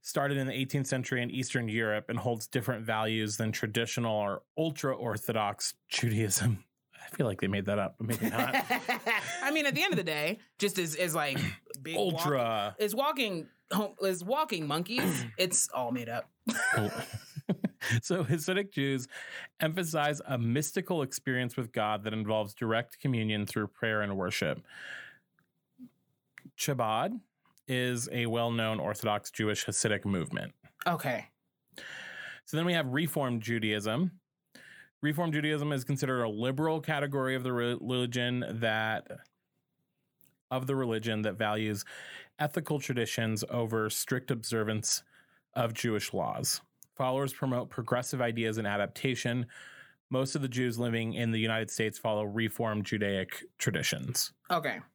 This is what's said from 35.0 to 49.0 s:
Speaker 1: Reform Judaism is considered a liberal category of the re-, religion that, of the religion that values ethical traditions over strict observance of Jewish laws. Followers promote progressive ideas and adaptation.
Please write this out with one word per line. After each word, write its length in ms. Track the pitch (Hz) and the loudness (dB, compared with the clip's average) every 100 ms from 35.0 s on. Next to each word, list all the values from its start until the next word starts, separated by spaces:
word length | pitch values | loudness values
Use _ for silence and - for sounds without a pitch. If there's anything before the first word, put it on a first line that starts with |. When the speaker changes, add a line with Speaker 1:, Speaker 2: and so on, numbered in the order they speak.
Speaker 1:
Reform 280 | 147 151 170 | -2 0 2
Judaism 400 | 151 151 151 147 | 2 2 2 2
is 140 | 143 | 0
considered 380 | 123 139 - 127 | 0 0 2 2
a 60 | 117 | 2
liberal 500 | 104 123 135 160 160 | 2 0 2 2 0
category 540 | 151 151 143 139 131 131 | 0 0 0 0 2 0
of 60 | |
the 100 | 127 | 0
re-, 240 | 123 120 120 | 2 2 0
religion 680 | 117 127 123 123 123 123 - | 0 0 2 0 0 0 -2
that, 580 | 113 113 110 110 110 - - - _ _ _ _ _ _ _ _ _ - _ _ | 0 2 2 0 -2 -6 -16 -16 _ _ _ _ _ _ _ _ _ -20 _ _
of 160 | 131 131 | -4 0
the 80 | |
religion 460 | 135 127 113 113 107 | 0 2 0 0 0
that 120 | 107 98 | 0 0
values 480 | 107 107 110 104 - - - - - _ | 0 2 0 -2 -4 -14 -16 -16 -18 _
ethical 400 | 147 180 156 151 | -2 -2 -2 -2
traditions 640 | - 120 113 - 113 107 - | 0 0 0 0 0 0 -2
over 400 | 120 113 113 107 | -2 0 2 0
strict 400 | - - 127 127 | 0 0 -2 0
observance 720 | 120 110 117 107 107 - - - - _ _ _ | -4 0 0 2 0 0 -2 -4 -20 _ _ _
of 220 | - 117 | -2 -2
Jewish 400 | 117 120 107 - | 0 0 0 0
laws. 480 | 101 67 - - - - _ - - | -2 -2 -2 -2 -2 -6 _ -20 -2
Followers 360 | 131 131 139 | 0 2 0
promote 380 | 135 135 123 117 | -2 0 0 -2
progressive 500 | - 113 123 123 131 | -6 0 0 0 0
ideas 360 | 120 117 113 110 | 0 2 0 0
and 120 | 104 | 0
adaptation. 800 | 101 101 - | 2 0 0